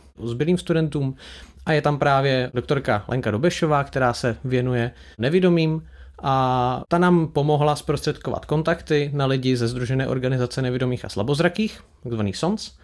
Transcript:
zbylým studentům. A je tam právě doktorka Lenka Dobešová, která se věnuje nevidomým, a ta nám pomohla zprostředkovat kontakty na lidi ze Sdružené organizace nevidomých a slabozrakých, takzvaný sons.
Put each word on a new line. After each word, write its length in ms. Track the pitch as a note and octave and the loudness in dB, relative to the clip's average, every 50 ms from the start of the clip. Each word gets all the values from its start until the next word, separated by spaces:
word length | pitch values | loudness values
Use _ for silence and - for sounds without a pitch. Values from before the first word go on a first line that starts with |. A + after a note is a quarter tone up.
| - - _ - G#2+ | -12 -20 _ -10 -8
zbylým 340 | A#2 A#2+ A#2+ D3 D#3+ F3+ F3+ | -8 -4 -2 0 0 0 0
studentům. 560 | - - E3 D#3+ D#3+ D3+ C#3 D3 C#3+ C3+ C3 - - - - - - - - - - | 0 0 0 0 0 0 0 -2 -2 -4 -4 -8 -14 -20 -20 -20 -20 -20 -20 -12 -2
A 60 | - | 0
je 100 | D#3+ D3 | 0 2
tam 160 | C#3+ D3+ D3 B2+ | 2 2 0 2
právě 520 | C#3+ C#3+ C#3 C3+ C3+ C#3 C3 C3 B2+ - - | 2 4 4 4 4 2 2 0 0 -2 -4
doktorka 500 | B2 A#2+ - D3+ C#3 C3+ - A2+ G#2 - - | -4 -2 0 -2 -2 0 0 0 0 0 -2
Lenka 220 | A#2+ C3 A#2 A2+ | -4 -2 0 0
Dobešová, 540 | G#2 G#2+ C#3+ F3+ F3 - F3 D#3 D3+ C#3 C#3 | -2 2 0 0 0 0 0 2 2 2 0
která 280 | C#3 - C#3 B2+ B2 | 0 -2 0 0 0
se 240 | A#2 - - B2 A2 - - | 0 0 -2 -2 -2 -2 -4
věnuje 460 | B2+ B2+ B2+ B2 B2+ B2 A#2+ A#2 A#2 - - - - - - | -2 0 0 0 2 0 0 0 -2 -4 -10 -20 -18 -8 -4
nevidomým, 640 | A2+ C3+ E3 F#3+ F#3 F3+ F3 E3+ D#3+ D#3 D#3 D#3+ D#3+ - - - - - - - | -2 2 2 4 4 4 4 4 2 2 0 -2 -6 -12 -20 -20 -20 -20 -16 -6
a 600 | - C#3+ C3+ C3+ C3 B2+ B2+ B2+ B2 B2 B2+ B2+ C3+ - | -2 0 0 2 2 2 2 2 0 0 -2 -4 -4 -2
ta 100 | E3+ E3+ | 2 4
nám 300 | F3+ F3+ F3+ E3+ D#3+ D3 | 4 6 4 4 2 0
pomohla 480 | - D3+ C#3+ D3+ D3+ C#3+ D3 D3+ D3 | 0 0 2 2 2 2 2 2 0
zprostředkovat 680 | C#3+ - - D3 C#3 - D3+ C#3+ - - C3+ - - - | 0 -2 -4 -4 -2 -2 -4 -4 -4 -6 -6 -6 -6 -4
kontakty 640 | - D3+ D#3 D#3 E3 E3+ E3+ - - D#3 D3 C#3+ D3 C#3+ | -2 -2 0 0 0 -2 -2 -2 0 0 0 0 0 -2
na 120 | C#3+ C3+ | -2 0
lidi 300 | C3 C3+ C3+ B2+ B2+ B2+ | 0 0 0 2 0 0
ze 120 | A#2+ A#2 A#2 | 2 0 -2
Sdružené 400 | B2 B2 B2 A2+ C3 C3 C3 A#2+ | -2 -4 -4 -2 0 0 0 0
organizace 540 | B2 C3 B2+ B2+ C3 B2+ B2 A#2+ - C3+ | -2 -2 0 0 0 0 0 -2 -2 -2
nevidomých 420 | C3 B2 B2 B2+ C3 B2+ B2+ - - | -2 -2 0 0 0 -2 -2 -4 -6
a 40 | - | -8
slabozrakých, 720 | - - G2+ C3 D3 C#3+ E3+ F3 F3 - A3 G#3 - - - _ _ _ | -4 -4 0 0 0 2 2 0 2 0 -4 -4 -4 -10 -20 _ _ _
takzvaný 320 | - B2 A#2 A2 G#2 G2+ F#2 | -10 -6 -4 -2 -2 -2 -2
sons. 380 | - - F3 G#3+ G#3+ - - - - | -2 -2 -2 -2 -2 -6 -12 -16 -20